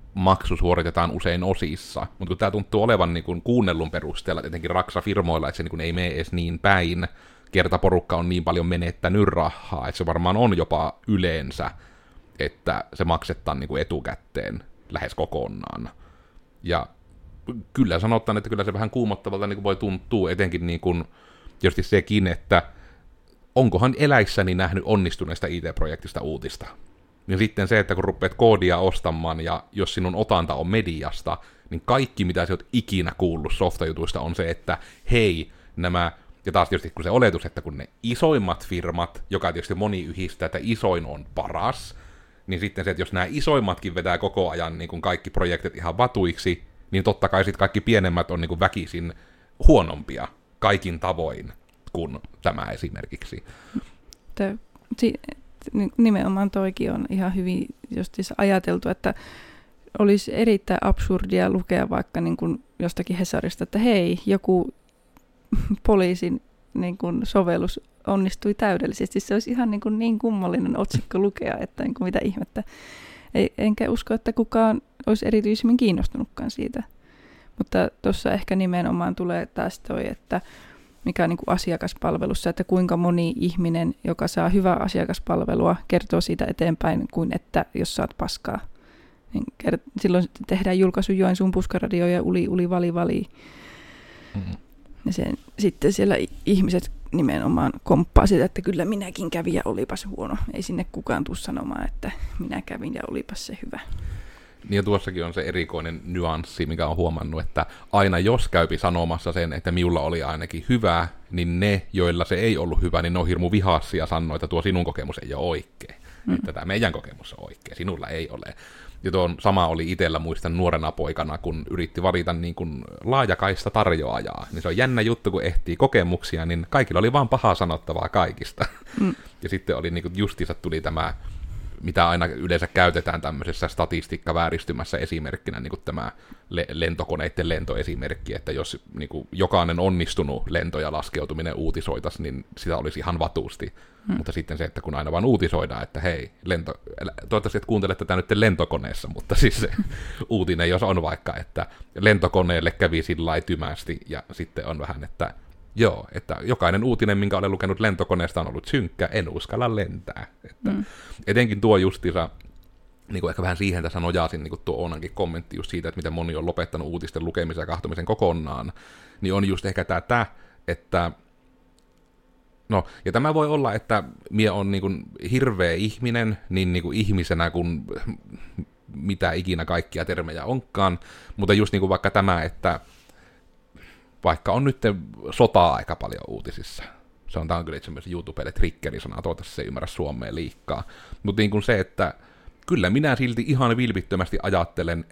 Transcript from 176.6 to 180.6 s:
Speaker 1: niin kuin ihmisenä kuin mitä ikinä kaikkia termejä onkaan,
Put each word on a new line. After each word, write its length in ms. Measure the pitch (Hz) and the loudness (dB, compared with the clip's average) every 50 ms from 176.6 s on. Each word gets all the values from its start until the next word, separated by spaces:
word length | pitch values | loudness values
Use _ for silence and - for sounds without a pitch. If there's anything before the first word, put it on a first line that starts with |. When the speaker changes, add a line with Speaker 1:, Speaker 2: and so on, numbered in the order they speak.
| 95 90 | 2 2
Speaker 1:
niin 100 | 87 90 | 2 0
kuin 160 | 82 80 69 110 | 0 0 0 0
ihmisenä 520 | 101 98 98 92 82 - 87 82 85 82 | 2 2 2 0 2 0 0 0 0 0
kuin 340 | 82 87 85 85 82 71 - - - - - - - - - 50 - - - - - - - _ _ _ _ - - | 0 -2 -2 -2 -2 -4 -6 -8 -8 -6 -6 -6 -8 -10 -12 -18 -16 -16 -16 -14 -12 -12 -12 _ _ _ _ -16 -10
mitä 380 | 69 78 101 95 - 92 87 | -6 -4 -4 -2 0 0 0
ikinä 320 | 82 92 90 92 87 82 82 | 0 -2 -2 -2 -2 -2 0
kaikkia 400 | - 87 85 - - - 82 82 | 0 -2 -2 -2 -4 -4 -6 -4
termejä 400 | - 87 87 82 80 80 80 - | -4 -2 -4 -4 -6 -6 -8 -4
onkaan, 540 | 113 131 127 | -4 -4 -4